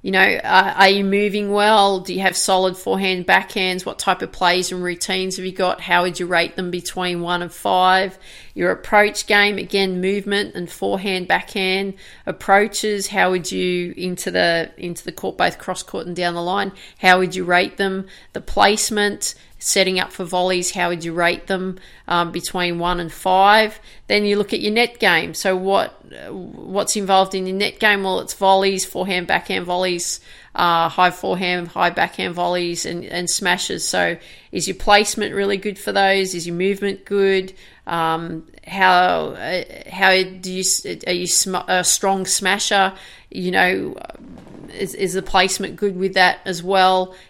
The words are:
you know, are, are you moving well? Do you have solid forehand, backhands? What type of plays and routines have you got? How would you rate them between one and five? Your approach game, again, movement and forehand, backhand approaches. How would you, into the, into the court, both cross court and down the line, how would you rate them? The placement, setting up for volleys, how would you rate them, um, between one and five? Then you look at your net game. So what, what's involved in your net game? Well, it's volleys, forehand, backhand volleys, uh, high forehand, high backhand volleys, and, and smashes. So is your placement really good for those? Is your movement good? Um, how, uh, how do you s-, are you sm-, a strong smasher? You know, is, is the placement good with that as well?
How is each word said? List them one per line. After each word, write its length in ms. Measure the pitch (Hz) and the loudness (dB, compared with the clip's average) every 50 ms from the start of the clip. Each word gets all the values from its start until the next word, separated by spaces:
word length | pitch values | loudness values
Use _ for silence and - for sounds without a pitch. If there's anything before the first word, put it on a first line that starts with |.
| - | -4
you 80 | 247 | 0
know, 280 | 196 190 190 202 185 - - | 2 4 4 4 2 0 0
are, 280 | - 190 190 196 196 | 4 4 4 4 4
are 180 | - - 196 196 | 4 6 6 6
you 140 | 196 202 196 | 6 4 2
moving 480 | 196 196 202 208 208 190 214 202 202 | 2 2 2 2 0 0 -2 -2 0
well? 480 | 202 208 208 214 220 214 196 196 190 185 | 2 4 4 6 6 6 6 4 2 0
Do 140 | 185 190 180 | -4 -6 -6
you 80 | 185 | 0
have 160 | 196 190 180 | 0 0 0
solid 400 | - - - 190 185 185 185 180 | 0 0 2 2 2 2 0 -2
forehand, 480 | 185 - 190 190 190 196 190 185 180 175 | -4 -4 -4 -2 0 0 -2 -2 -2 2
backhands? 600 | - 185 185 196 - - 208 185 185 185 185 185 | 4 4 2 2 0 -4 -2 -2 -2 -2 -4 -6
What 120 | - - | -8 -8
type 240 | - - 196 185 185 | -4 -2 -2 0 -2
of 100 | 190 - | -4 -10
plays 400 | - - 185 175 175 185 180 - | -4 0 2 2 2 2 0 -2
and 120 | 185 180 180 | -6 -4 -4
routines 540 | 180 175 175 - - 190 190 185 190 185 | -6 -6 -6 -4 -4 -2 -2 -2 -4 -6
have 80 | 196 185 | -6 -8
you 60 | 185 | -8
got? 300 | 185 - 185 180 - - | -4 -2 -2 -2 -2 -4
How 220 | - 190 175 175 175 | -2 2 2 2 2
would 160 | 185 175 - | 0 -2 -4
you 80 | 180 | -4
rate 280 | 175 180 170 170 170 - | 0 0 0 0 0 -4
them 140 | - 185 180 | -6 -6 -4
between 520 | 175 175 175 - - 185 180 180 180 175 | -6 -6 -8 -8 -6 -4 -4 -4 -4 -4
one 200 | 170 170 180 175 | -4 -4 -4 -4
and 100 | 175 170 | -4 -8
five? 640 | - - - 202 190 185 185 185 185 190 196 190 190 - - - - - - - - | -12 -6 -2 0 2 4 6 6 4 4 2 0 -6 -14 -20 -20 -20 -20 -20 -16 -6
Your 180 | - 175 180 | -2 0 0
approach 540 | 185 - - - 220 208 208 214 208 - - | 0 -2 -2 4 6 6 6 6 2 -4 -2
game, 300 | - 208 208 202 208 208 | 2 4 4 4 4 2
again, 420 | - - - - 196 196 190 185 180 | -2 -6 -2 0 0 0 0 0 -2
movement 560 | 185 190 202 202 190 202 196 202 208 - - | 0 0 -2 -2 -2 -2 -2 -2 -2 -4 -6
and 140 | 180 175 170 | -10 -10 -10
forehand, 580 | - - 196 196 202 190 185 202 190 185 180 | -8 -6 -4 -2 -2 -2 -2 -4 -4 -4 0
backhand 680 | 180 175 170 - - - 208 190 185 185 196 196 196 190 - - - - - - | 0 -2 -2 -2 -6 -4 -2 -2 0 0 -2 -2 -6 -8 -12 -18 -20 -20 -12 -10
approaches. 840 | - 170 - - - 196 202 208 220 208 - - 214 208 202 196 | -10 -10 -8 2 4 4 4 4 2 -2 -4 -2 -2 -2 -2 -4
How 240 | - 208 196 185 185 | -4 0 2 2 2
would 200 | 185 185 - - | 2 -2 -4 -4
you, 420 | 190 185 180 180 180 175 175 175 - | -4 -2 -2 0 0 -2 -4 -6 -8
into 340 | - 180 180 180 175 - 185 | -8 -6 -6 -6 -6 -8 -4
the, 400 | 180 180 180 170 170 165 165 - - | 0 2 2 2 2 0 -2 -6 -10
into 260 | - - 175 170 - - | -12 -10 -10 -10 -10 -12
the 80 | - | -12
court, 260 | - - - 190 190 | -12 -8 -8 -8 -2
both 200 | - 180 180 - | 0 -2 -2 -2
cross 240 | - - - 180 - - | -4 -8 -8 -8 -8 -10
court 220 | - - 196 165 | -10 -10 -10 -8
and 100 | 175 175 | -8 -6
down 200 | 180 175 175 170 | -2 -2 -2 -2
the 60 | 175 | -2
line, 300 | 170 175 185 202 202 196 190 - - - - - | -4 -2 -2 -2 -2 -4 -6 -12 -20 -20 -12 2
how 180 | - 185 180 | 6 6 6
would 180 | 185 185 180 175 | 6 4 0 -2
you 80 | 185 180 | -6 0
rate 340 | 175 175 175 190 - - | 2 2 2 2 0 -2
them? 300 | - 196 190 190 190 190 190 - - - - - | -4 -2 -2 -2 -4 -8 -10 -16 -20 -20 -12 -12
The 80 | 196 | -12
placement, 920 | - - - 208 202 202 214 208 - - 226 208 208 202 202 - - - - - - - - - | -8 -4 2 4 4 4 4 2 -2 -2 -2 0 0 -2 -2 -4 -8 -10 -10 -12 -20 -20 -20 -8
setting 400 | - - - 202 190 180 185 185 | -4 0 2 2 2 2 0 -2
up 120 | 180 - | -4 -4
for 120 | - - 185 | -6 -10 -8
volleys, 480 | 160 185 180 180 185 185 180 175 - | -4 -2 0 0 0 0 0 -2 -4
how 180 | - 196 175 175 | -2 -2 -2 -2
would 140 | 175 165 160 | -2 -4 -6
you 100 | 170 160 | -6 -2
rate 340 | 170 170 170 180 - - | 0 0 0 0 -2 -4
them, 320 | - 196 180 185 190 180 - - - - - _ | -4 -4 -4 -4 -6 -8 -10 -16 -20 -20 -20 _
um, 240 | - 175 175 175 165 | -2 -2 -2 -2 -2
between 460 | 180 180 170 - - 185 180 175 170 | -6 -8 -8 -6 -4 -4 -2 -2 -2
one 220 | 170 170 175 180 175 | -2 -2 -2 -2 -2
and 120 | 175 160 | -6 -8
five? 680 | - - - 185 185 190 196 202 208 220 220 214 220 - - - - - - | -10 -6 0 2 4 6 6 6 6 6 4 2 -2 -12 -20 -20 -20 -20 -4
Then 160 | - 202 208 208 | 0 0 0 2
you 140 | 202 202 | 2 0
look 160 | 208 202 202 240 | 0 0 -2 -4
at 80 | - | -2
your 120 | - 208 214 | -2 0 2
net 260 | 233 240 240 - - | 2 2 0 0 0
game. 340 | 220 190 175 160 165 170 160 | 2 2 2 2 0 -2 -8
So 220 | - - 196 190 | -4 -2 0 0
what, 440 | 185 185 190 196 196 - - - - - - - - 67 - | 0 0 2 2 2 2 -2 -6 -16 -20 -20 -18 -16 -14 -14
what's 640 | - 190 175 - - - - - 185 202 - - - | -14 -14 -14 -14 -16 -16 -14 -6 -4 -4 -2 -2 -4
involved 400 | 214 196 185 196 190 190 190 - | -4 0 4 4 4 4 2 -2
in 100 | 190 185 | -6 -4
your 100 | 185 190 | -4 -2
net 240 | 190 208 - - - | -2 -2 -4 -2 0
game? 240 | - 214 208 196 196 | 2 2 2 2 0
Well, 160 | 190 185 185 | -2 -2 -2
it's 120 | - - - | -4 -8 -6
volleys, 520 | - 196 190 190 190 196 196 196 190 185 | 2 4 6 6 6 4 2 0 -2 -4
forehand, 420 | - - 180 185 196 185 180 175 | -6 -4 -6 -4 -2 -2 -4 0
backhand 380 | - - 170 - - 190 185 175 | 0 0 0 0 -2 -6 -4 -2
volleys, 540 | 175 180 180 185 185 175 170 - - - - _ - - - - - - | -2 -2 0 0 0 -2 -2 -4 -6 -8 -8 _ -20 -20 -20 -20 -10 -2
uh, 340 | - 175 170 170 165 165 160 | 0 2 2 4 2 2 0
high 220 | - - 180 180 | 2 4 2 2
forehand, 580 | 175 - - 190 185 180 190 180 180 180 175 170 | 2 0 -4 -4 -2 -2 -2 -2 -2 -2 -4 -6
high 200 | - 175 180 175 | -2 0 0 0
backhand 440 | 170 170 170 170 - - 185 185 170 | 2 0 -2 -2 -2 -6 -6 -4 -2
volleys, 520 | 175 175 175 180 180 175 170 170 170 - | -2 -2 0 0 0 -2 -2 -4 -6 -6
and, 180 | - 170 175 - | -6 -8 -8 -10
and 240 | - - 175 175 175 | -8 -8 -6 -4 -4
smashes. 580 | - - 202 180 180 185 - - 190 - - | -4 -2 0 0 0 0 -2 -6 -6 -6 -6
So 300 | - - 180 175 170 170 165 - - - - _ _ | -2 0 0 0 0 -2 -6 -10 -20 -20 -20 _ _
is 160 | - 190 160 | -8 -6 -6
your 100 | 196 185 | -6 -6
placement 580 | - - 214 208 208 208 - - 220 208 - - | -4 4 4 6 6 4 2 -2 -4 -4 -4 -2
really 220 | 196 202 196 202 | -2 0 0 -2
good 200 | 190 196 214 190 | -2 -4 -6 -8
for 140 | - - 208 | -6 -8 -2
those? 420 | 196 196 196 190 196 196 190 185 185 | 0 2 2 4 4 2 0 -2 -4
Is 140 | 175 165 | -8 -6
your 80 | 175 170 | -6 -4
movement 500 | 170 185 196 202 196 202 202 196 196 - | -2 0 0 0 0 -4 -6 -6 -6 -8
good? 480 | - 202 202 196 196 190 190 190 190 - - - - - _ _ | -2 0 2 4 4 2 0 -2 -4 -16 -20 -20 -20 -20 _ _
Um, 580 | - 170 170 165 160 160 165 165 170 165 160 - - - - _ | -6 -4 -2 0 0 -2 -2 -4 -8 -10 -10 -12 -16 -20 -20 _
how, 640 | - 175 196 190 185 185 180 180 180 175 165 151 - | -10 -2 2 4 6 6 6 4 4 2 0 -2 -4
uh, 340 | - - 101 143 180 180 - - - - - - | -8 -8 -6 -6 -4 -6 -6 -8 -14 -18 -18 -14
how 220 | - 185 196 190 | -2 4 4 6
do 400 | 185 190 185 185 185 190 180 185 | 6 4 2 -2 -6 -12 -10 -8
you 80 | 185 185 | -6 -4
s-, 260 | 185 185 - - - | -2 -2 -2 -2 -4
are 280 | - 175 - - - 185 | -8 -10 -8 -4 -4 -4
you 120 | 175 180 | -4 -2
sm-, 300 | 175 - - - 196 185 175 - | 0 0 0 0 0 -4 -4 -2
a 160 | - 185 185 175 | 0 0 0 2
strong 420 | - - - - 196 196 190 185 | 0 0 2 2 0 0 0 -2
smasher? 680 | - - - 196 185 196 208 - - 214 196 190 190 190 - - - - - - _ | -2 -2 -2 0 0 0 0 0 0 2 2 2 2 0 -8 -20 -20 -20 -20 -20 _
You 200 | - 180 180 180 | -10 -6 -4 0
know, 440 | 180 190 185 180 190 190 165 151 - - - - - - - - - - - - - - - - - | 2 2 2 2 2 -2 -4 -6 -10 -12 -14 -16 -18 -18 -20 -20 -20 -20 -20 -20 -20 -20 -18 -18 -8
is, 200 | - 196 180 - | -8 -8 -8 -4
is 200 | - 196 175 170 | -4 -4 -2 -2
the 80 | 190 | -4
placement 560 | 190 - 202 190 185 190 - - 196 - - | -4 2 4 4 4 4 2 -4 -6 -8 -4
good 180 | - 208 202 185 | -4 -4 -4 -2
with 180 | 180 190 190 185 | -2 -4 0 4
that 260 | 190 180 180 - - - | 4 4 4 4 0 -4
as 160 | 190 180 165 | -6 -6 -6
well? 540 | 170 185 196 190 185 185 185 185 185 185 185 - - | -2 0 4 4 6 6 4 2 0 -2 -8 -20 -20